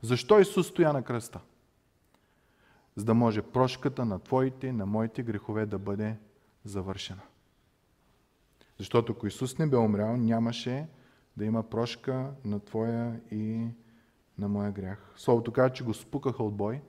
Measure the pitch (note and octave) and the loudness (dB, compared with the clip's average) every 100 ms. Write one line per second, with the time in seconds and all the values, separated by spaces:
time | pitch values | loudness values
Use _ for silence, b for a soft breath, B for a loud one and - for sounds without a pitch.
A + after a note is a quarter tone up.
0 | A2+ B2 - G#3+ F#3+ - F3 - D#3+ C#3+ | 0 0 6 8 8 4 0 4 4 4
1 | A#2 A#2+ - F#2+ - _ _ _ _ _ | 0 -6 -6 -14 -18 _ _ _ _ _
2 | _ b b b b b b b b - | _ b b b b b b b b -6
3 | G#2+ A2+ A#2 G#2+ - B2+ B2+ B2+ C#3+ C3 | 2 4 4 2 -2 2 2 2 -4 -2
4 | A#2+ A2 - C3 C3 C3 C3 A#2+ G2 G#2+ | -4 -4 0 0 0 -2 -6 -4 -2 0
5 | A2+ A2+ A#2+ G#2 - G#2+ G#2+ G2+ G2+ G2+ | -2 -4 -4 -6 -4 -4 -4 -4 -6 -4
6 | G#2+ A2 - b b b G#2 G2 F#2+ F#2+ | -4 -6 -12 b b b -10 -8 -6 -8
7 | - F#2+ - _ _ _ _ _ _ _ | -10 -14 -18 _ _ _ _ _ _ _
8 | _ _ _ _ _ _ b _ F#2+ A#2+ | _ _ _ _ _ _ b _ 0 2
9 | A#2 A2 G#2 - B2+ - D#3 C3 A2+ G2+ | 2 -2 -4 -4 -6 -2 2 4 4 2
10 | G#2+ A#2+ A2+ A2+ A#2 A2+ - C3 D#3+ b | 0 0 2 2 0 -2 -4 -6 -6 b
11 | b b b - G#2+ A2+ A2 A2+ A#2+ - | b b b -6 -2 -2 -2 -2 -4 -4
12 | - C3 C3 C#3 G#2 G#2 - A2 A2+ A#2 | -4 -4 -4 -8 -6 -6 -4 -4 -2 -2
13 | A#2+ A#2 - G#2+ G#2+ A2+ A#2 A#2 b b | -4 -6 -8 -6 -4 -4 -6 -8 b b
14 | b b _ - G2+ G2+ G#2 G2+ F#2 G2 | b b _ -6 -2 -2 -2 -4 -8 -10
15 | - - - A#2+ A2+ A#2 C3 B2+ B2 G#2+ | -14 -6 2 4 4 2 2 2 -6 -6
16 | - C#3+ C3+ A#2 A2 G#2 G#2 B2+ | -6 -4 -4 -2 -4 -2 -4 -4